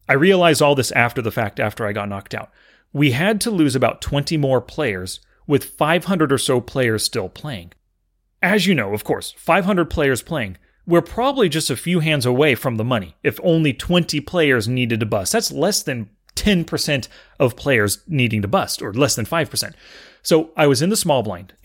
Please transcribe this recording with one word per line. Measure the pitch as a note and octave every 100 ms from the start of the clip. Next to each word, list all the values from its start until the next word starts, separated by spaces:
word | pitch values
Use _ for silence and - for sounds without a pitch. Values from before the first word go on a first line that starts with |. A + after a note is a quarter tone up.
| -
I |
realized | C3+ F3+ F#3 E3+ C#3+
all | D3
this | C3+ A#2+
after | B2 A#2+ C3+
the | A2+
fact, | B2 G#2 -
after | A2 - G#2
I |
got | G#2 G2+
knocked | G2 -
out. | G#2+ A2 _ _ _ _
We | C#3 D3
had | A#2+ F#3+ G#3+
to | A#3
lose | F#3+ D3
about | B2+ A#2 -
twenty | - C#3+ C#3+ D#3+
more | C3+ B2+
players, | - - C#3 F#2 F#2 - _ _ -
with | C3+
five | - - D3+ F3
hundred | D#3+ F#3+ D3+
or | C3+
so | - B2+
players | - C3+ A#2+ G#2+
still | - A#2+ F#2
playing. | - D3+ G#2 F2 _ _ _ _ _ _ _
As | F#3 G#3 F3
you |
know, | D#3 G2+
of | G#2
course, | - G#2+ - -
five | - F3+
hundred | F#3 F#3 E3
players | E3+ C#3 B2
playing, | - D#3 G2+ F2+ _ _ -
we're | E3+
probably | E3+ A3 C4 C4+ F#3+
just | D#3 -
a | B2+
few | E3+ F3
hands | D#3 D3 B2
away | B2 D3+
from | A#2+ C3+ A2
the |
money | A#2 A#2+ F2 -
if | - -
only | F3+ E3 D3+
twenty | A#2 - F3 - D3
players | - F3 D3 B2 G#2
needed | B2+ A#2+ A2+
to | A2
bust. | A2 F#2
That's | A3+ -
less | C#3 F3 -
than | - B2 G2+ _ _
ten | - G#3 F#3 D#3+
percent | D3+ - C#3 - - _ -
of | B2 -
players | C#3+ A#2+ G#2 - -
needing | D3 A#2+ A2
to | G2+
bust, | F#3 - -
or | A#2
less | G#2+ D3
than | -
five | G#2+ E3 D3
percent. | A#2 G2+ - - - - _
So | - D#3+ D#3+
I | - D3
was | C3
in | F3
the | G#3+
small | E3+ C3+
blind, | G#2 F2 F#2+ _